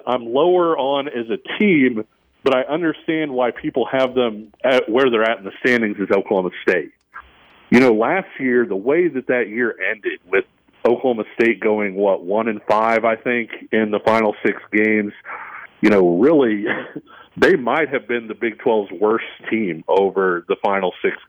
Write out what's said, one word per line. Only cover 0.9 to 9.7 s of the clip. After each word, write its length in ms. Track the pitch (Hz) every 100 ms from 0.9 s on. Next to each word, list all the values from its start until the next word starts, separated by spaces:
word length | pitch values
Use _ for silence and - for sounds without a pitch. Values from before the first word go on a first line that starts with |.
| 139 139
as 180 | 120 113
a 280 | 104 - -
team, 460 | 208 160 131 113 107 _ _ _
but 120 | 135 131
I 60 |
understand 720 | 131 151 170 - - 160 151
why 180 | 127 123
people 360 | - 156 139 117
have 240 | 135 131
them 380 | 127 120 107 110 _
at 240 | 127 131 120
where 220 | 113 135
they're 120 | 113
at 140 | 113 117
in 60 |
the 80 | 98 -
standings 320 | 131 120 110 101
is 120 | 98
Oklahoma 400 | 98 92 101 90 -
State. 300 | - 90 73 - _ - - _ _ _ _
You 100 | 120
know, 120 | 131
last 360 | 107 117 185 185 -
year, 260 | 131 123
the 120 | 117 98
way 320 | 110 160 180
that 180 | 131 -
that 220 | 127 107
year 260 | 110 117